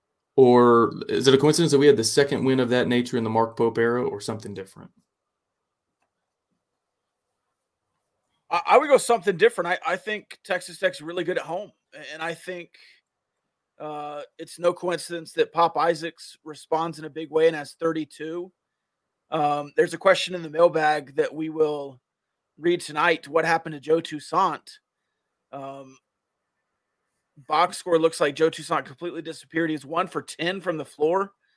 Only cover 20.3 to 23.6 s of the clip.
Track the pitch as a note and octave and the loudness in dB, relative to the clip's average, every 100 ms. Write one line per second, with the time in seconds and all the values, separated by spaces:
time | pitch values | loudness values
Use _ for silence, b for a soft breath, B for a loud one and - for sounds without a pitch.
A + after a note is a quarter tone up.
20.3 | F3+ D#3+ D#3 F3 D#3+ D3+ D3+ C3+ C#3+ C#3+ | -8 -8 2 2 4 0 0 -4 -4 -4
21.3 | D3+ D#3+ D#3 D3+ D3 C#3 B2+ _ _ _ | -2 -8 0 0 0 -8 -14 _ _ _
22.3 | _ _ _ E3 F3 - D3+ F3 E3 C#3+ | _ _ _ -2 -2 -4 0 2 2 0
23.3 | D#3+ D#3+ E3 | 0 2 0